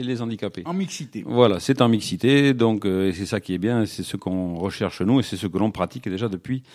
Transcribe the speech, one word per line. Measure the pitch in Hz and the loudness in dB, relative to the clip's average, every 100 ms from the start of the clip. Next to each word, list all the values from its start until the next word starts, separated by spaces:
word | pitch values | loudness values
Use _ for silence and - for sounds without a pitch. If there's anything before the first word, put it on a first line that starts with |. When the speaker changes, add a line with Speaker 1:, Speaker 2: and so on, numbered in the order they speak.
Speaker 1:
les | 127 120 | -2 -4
handicapés. | 117 110 101 92 90 | -4 -4 -6 -6 -6
Speaker 2:
En | |
mixité. | 180 190 - 135 107 - | -4 -4 -6 -10 -10 -2
Speaker 1:
Voilà, | 120 120 92 | 4 6 4
c'est | - 131 | 0 4
en | 120 | 4
mixité, | 110 - 92 117 143 139 | 4 0 0 4 6 4
donc, | 127 117 107 101 | 4 2 2 0
euh, | 95 95 | 2 0
et | |
c'est | 90 101 | 0 -4
ça | 104 | -4
qui | - | -2
est | 92 | -2
bien, | 104 120 107 | 0 0 -2
c'est | - | -4
ce | 90 98 | -8 -6
qu'on | - 92 90 85 | -4 -2 -4 -4
recherche | 95 - 98 - | -4 -2 -4 0
nous | 92 131 | 2 2
et | |
c'est | 117 95 | 2 -4
ce | 95 | -2
que | 92 | 0
l'on | 107 | 0
pratique | - 90 131 107 | 0 -4 -4 -6
déjà | 95 113 | -4 -4
depuis, | 95 - 127 - | -6 -6 -8 -8